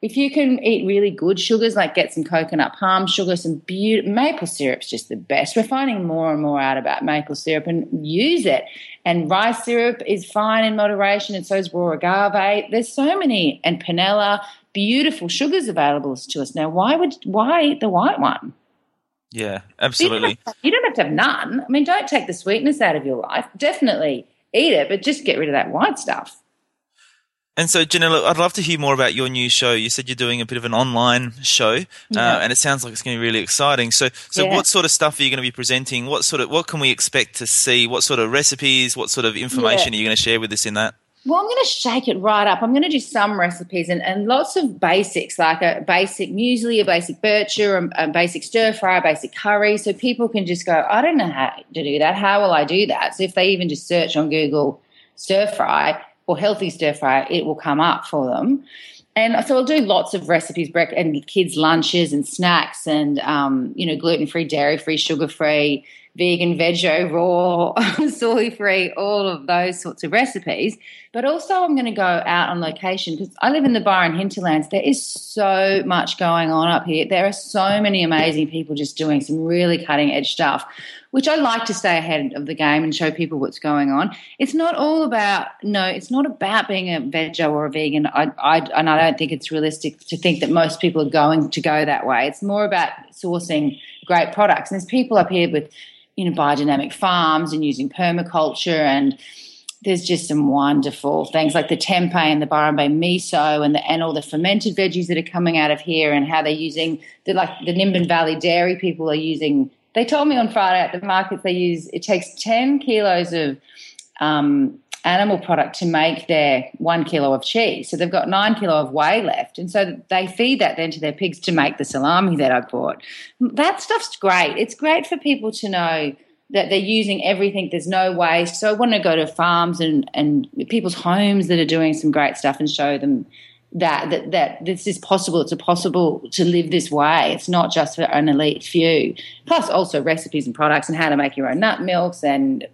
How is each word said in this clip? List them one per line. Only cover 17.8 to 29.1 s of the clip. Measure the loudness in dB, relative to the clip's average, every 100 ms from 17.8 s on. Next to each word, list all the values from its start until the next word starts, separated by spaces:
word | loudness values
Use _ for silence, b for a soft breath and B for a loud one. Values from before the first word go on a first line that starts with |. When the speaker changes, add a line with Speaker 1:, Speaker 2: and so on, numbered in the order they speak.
Speaker 1:
the | 0
white | 2 2 2
one? | 0 -2 -8 -18 _ _ _ _ _ _ _
Speaker 2:
Yeah, | -8
Speaker 1:
You | -6 -6
don't | -10 _
Speaker 2:
absolutely. | -2 2 0 2 0 -2
Speaker 1:
have | -10
to, | -4
you | 0
don't | 2
have | 0
to | 0
have | -2
none. | 2 0 0 -4 -6
I | 0
mean, | 0
don't | 2 0 0
take | -2 -2
the |
sweetness | -8 -2 0 0 2
out | 2 0
of | -2
your | -4
life. | -4 -6 -6 -4
Definitely | -2 0 0 0 0 -2 -8 _ _
eat | 2 4
it, | 4 2
but | -2
just | -2 -4
get | -2 -2
rid | 0
of |
that | 0 0
white | 0 0 -2
stuff. | -6 -6 -8 -20 _ _ _ _ _ _ b b b _ _ -4
Speaker 2:
And | 0
so, | 2
Janella, | 2 2 4 4
I'd | 4 2
love | 0
to | 0
hear | -2 0
more | 0
about | 2 2